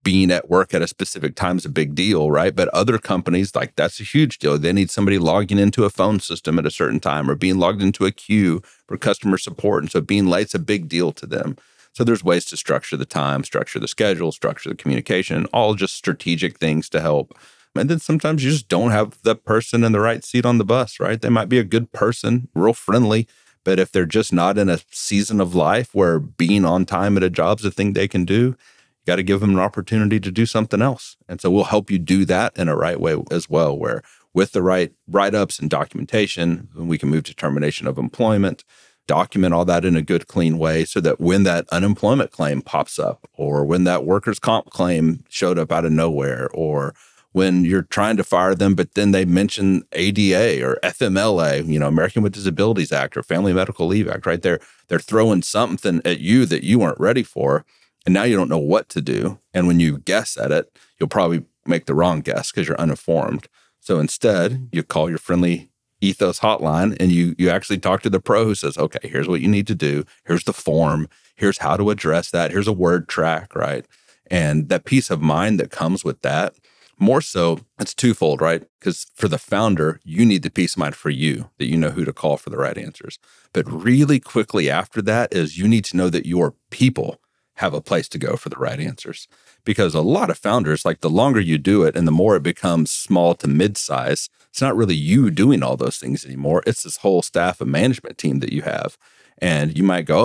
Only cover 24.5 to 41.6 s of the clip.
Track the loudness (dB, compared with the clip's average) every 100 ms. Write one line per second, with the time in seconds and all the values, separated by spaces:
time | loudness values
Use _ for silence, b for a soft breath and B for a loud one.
24.5 | 2 2 0 -4 -10 -2 -2 0 0 0
25.5 | 2 2 2 0 2 2 2 -2 -2 2
26.5 | 4 4 2 0 0 2 2 0 0 0
27.5 | 0 -4 -2 -2 0 -2 -2 0 2 2
28.5 | -2 b b b b -2 0 2 2 2
29.5 | 2 0 -2 -2 0 2 0 -2 -2 0
30.5 | 0 -2 0 0 -2 -12 -20 -14 -4 0
31.5 | 2 2 0 0 -2 2 2 2 0 0
32.5 | -2 -2 0 -2 -2 -2 -2 -2 -6 -2
33.5 | 0 0 0 -4 -6 -10 b b -2 0
34.5 | 0 2 2 -2 _ -2 0 2 2 -2
35.5 | -2 -4 -4 -4 -8 -4 -2 -2 0 -2
36.5 | -2 -6 -8 -4 -2 0 -2 -4 -6 -4
37.5 | -2 -2 -4 -6 -4 -6 -2 0 2 0
38.5 | -4 -14 b b b -2 -2 0 0 2
39.5 | 2 2 2 2 2 2 -2 -2 -2 0
40.5 | 0 0 0 -2 0 0 2 2 4 2
41.5 | 0